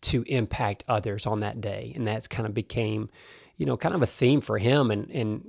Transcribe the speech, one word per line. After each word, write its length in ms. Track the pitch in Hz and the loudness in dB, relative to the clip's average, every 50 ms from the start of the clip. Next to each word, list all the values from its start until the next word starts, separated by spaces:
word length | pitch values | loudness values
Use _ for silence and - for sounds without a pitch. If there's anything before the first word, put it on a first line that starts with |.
| - | -2
to 200 | - - 123 - - | 0 2 2 0 0
impact 560 | 139 127 110 - - - 123 104 101 - - | 0 0 0 0 0 0 0 0 -2 -2 -2
others 400 | - 120 107 98 110 101 107 - | 0 0 0 0 -2 -4 -2 -2
on 140 | 110 107 104 | -2 0 0
that 200 | 104 104 117 117 | -2 -2 -4 -4
day? 320 | 107 104 98 101 - 117 123 | -6 -6 -6 -6 -8 -8 -6
And 100 | - 120 | -4 -2
that's 220 | 107 107 110 - - | -2 -2 -2 -4 -6
kind 180 | - - 110 | -4 -4 -4
of 80 | 107 104 | -2 -2
became, 540 | 117 107 - - 120 113 107 110 110 110 110 - - - - - - - - _ | -4 -4 -2 -2 -2 0 0 0 -2 -4 -6 -10 -16 -20 -20 -20 -20 -20 -18 _
you 100 | - 160 | -4 0
know, 100 | 139 123 | 0 0
kind 180 | - - 165 180 | 0 0 0 2
of 80 | 175 123 | 2 2
a 40 | |
theme 340 | - - - 135 123 143 147 | 0 2 2 4 4 4 4
for 180 | - - 113 104 | 2 0 -2 2
him. 340 | 95 117 135 147 139 117 104 | 4 4 4 4 4 4 2
And, 180 | 104 104 - | 0 -2 -4
and, 340 | - - 113 107 107 - - | -4 -4 -2 -2 -4 -4 -8